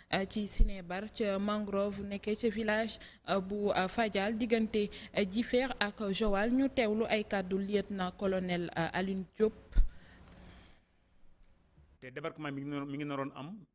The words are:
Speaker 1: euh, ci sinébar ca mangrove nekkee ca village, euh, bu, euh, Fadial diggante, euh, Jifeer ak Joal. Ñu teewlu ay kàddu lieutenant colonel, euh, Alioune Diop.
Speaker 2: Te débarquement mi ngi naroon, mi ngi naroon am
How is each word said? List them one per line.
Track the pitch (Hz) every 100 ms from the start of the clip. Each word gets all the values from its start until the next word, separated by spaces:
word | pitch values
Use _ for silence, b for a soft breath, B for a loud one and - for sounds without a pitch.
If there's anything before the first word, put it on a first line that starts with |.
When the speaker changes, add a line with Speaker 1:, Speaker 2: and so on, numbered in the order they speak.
| B
Speaker 1:
euh, | 180 196
ci | 220 202
sinébar | - 208 196 175 180 214
ca | - 208 196
mangrove | 202 214 202 196 202 196
nekkee | 202 202 208 214
ca | 240
village, | 208 220 214 226 - B B -
euh, | 190
bu, | 185 208 202 -
euh, | 185
Fadial | - 226 196 202 220
diggante, | 233 226 220 214 202 B B -
euh, | 196
Jifeer | 202 233 247 262 -
ak | 208 - 202
Joal. | 185 220 196 226
Ñu | 254 269
teewlu | 269 220 214 226
ay | 214 208
kàddu | 196 185 190
lieutenant | 196 202 196 202 180
colonel, | - 196 190 185 175 170 -
euh, | 165
Alioune | - 190 196 180 -
Diop. | 220 - - - - B B B B B B B B B _ _ _ - - - - _ _ - - _
Speaker 2:
Te | 127
débarquement | 135 160 160 151
mi | 139
ngi | 143
naroon, | 143 143
mi | 139
ngi | 147
naroon | 139 135 -
am | 143 214 160